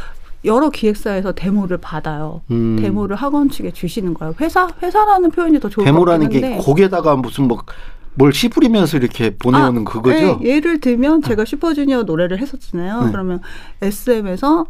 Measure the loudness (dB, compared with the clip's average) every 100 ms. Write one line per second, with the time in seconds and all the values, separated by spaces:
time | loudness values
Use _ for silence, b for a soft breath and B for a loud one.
0 | B B B B 0 2 2 0 -2 -2
1 | -2 -4 -4 -4 -2 0 -2 -4 -6 -8
2 | -6 -6 -6 -8 -4 0 0 0 0 -2
3 | -2 -4 -2 2 0 0 -8 -6 -6 -4
4 | -4 -4 -6 -4 0 0 0 -2 -2 2
5 | 4 4 2 2 2 2 0 0 4 4
6 | 4 4 2 0 0 -2 2 4 4 2
7 | 2 2 0 0 0 0 -6 B B B
8 | B 4 4 4 0 4 4 4 2 2
9 | 0 0 -2 0 2 4 4 0 -4 0
10 | 2 4 4 2 2 2 2 0 0 2
11 | 2 2 2 -2 -2 -2 -2 0 0 0
12 | 0 0 -2 -2 -6 -8 -8 -6 -4 -2
13 | -2 -2 -4 -6 B B B B -6 -4
14 | -2 -2 -2 -2 0 0